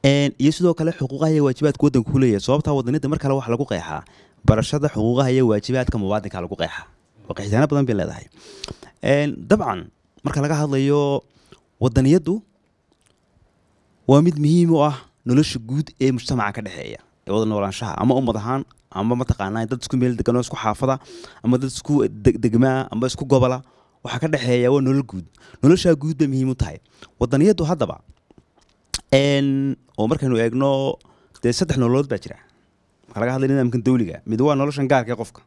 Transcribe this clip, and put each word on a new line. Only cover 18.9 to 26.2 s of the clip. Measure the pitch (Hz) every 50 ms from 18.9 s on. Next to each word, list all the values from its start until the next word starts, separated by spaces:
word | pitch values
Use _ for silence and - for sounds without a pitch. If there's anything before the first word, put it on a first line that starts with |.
ama | - 92 101 113 123
mataqaanaa | 120 127 - - - 98 95 104 113 113 110
dad | 131 120 -
isku | - - 131
meel | 123 127 123
degan | 113 - - 117 123
oo | 120
isku | - -
xaafada, | - - 110 107 - - 131 131 131 - - - - - - - -
ama | - 110 127 123
dad | 131 131
isku | - - - - 147 143 123 98
deg-, | - 107 104 131 120 -
degmaa, | - 120 107 117 131 131 131 131 131 -
ama | - 110 123 127
isku | - - 147
gobola. | 131 139 131 123 127 127 127 127 _ _ _ _ _ _ _ _
Waxa | - 117 123
ka | 156 160
dhexeeya | 151 135 117 127 123 123 123 123
waa | 135 143
nolol | 135 131 135 139 135
guud. | 117 - 92 85 - _ _ - - - - -
Nolosha | 139 170 180 - 180 165
guud | 143 139 151 160
bay | 135